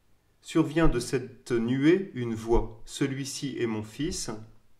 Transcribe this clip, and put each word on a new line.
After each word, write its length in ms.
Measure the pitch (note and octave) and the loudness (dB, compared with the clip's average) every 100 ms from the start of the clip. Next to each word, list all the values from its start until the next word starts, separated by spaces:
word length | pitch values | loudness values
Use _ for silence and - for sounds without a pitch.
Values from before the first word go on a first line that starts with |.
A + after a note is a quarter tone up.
| _ _ _ _ | _ _ _ _
Survient 460 | - E3 C#3 D3+ D#3+ | -2 0 2 4 4
de 120 | A#2+ | 4
cette 520 | - C3+ B2 - - | 0 -4 -4 -12 -4
nuée 600 | A#2+ A2+ C3+ D3 F#3 - | -2 0 4 6 4 2
une 220 | B2 A#2+ G#2+ | -6 -6 -4
voix. « 460 | A2 A#2+ - - - | 2 2 2 -6 -16
Celui-ci 720 | - C3+ C3+ C3 - C#3 - | -4 -2 -2 -8 -8 -8 -4
est 60 | A#2+ | -2
mon 180 | A2 | -2
fils, 460 | G#2+ - D#3+ D#3+ - G#2+ A2 - _ | -6 -6 -6 -6 -8 -10 -14 -20 _